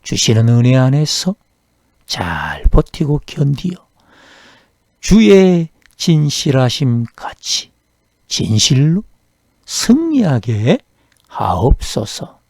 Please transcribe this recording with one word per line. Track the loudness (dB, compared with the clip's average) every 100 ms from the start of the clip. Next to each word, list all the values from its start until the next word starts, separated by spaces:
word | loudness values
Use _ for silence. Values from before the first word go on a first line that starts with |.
주시는 | -6 -4 0 2 4
은혜 | 4 4 2
안에서 | 2 0 -2 -4 -6 -8 _ _ _ _ _ _ _
잘 | -8 -6 -6 -8 -2
버티고 | 2 2 0 -4 -2 -2 -6
견디어 | -4 -2 -2 -6 -10 _ _ _ _ _ -20 _ _ _ _ _ _
주의 | 2 4 6 6 6 2 -2 _ _ _
진실하심 | 0 2 0 -2 -2 0 0 0 -2 -2 -4 -10
같이 | -18 -14 -8 -8 -10 _ _ _ _ _ _
진실로 | -8 -2 0 2 2 2 0 -6 _ _ _ _ _ -12
승리하게 | -6 2 2 2 0 0 -2 -2 -2 0 -2 _ _ _ _ _
하옵소서. | -6 -4 0 0 0 -2 -8 -8 -12 -16 _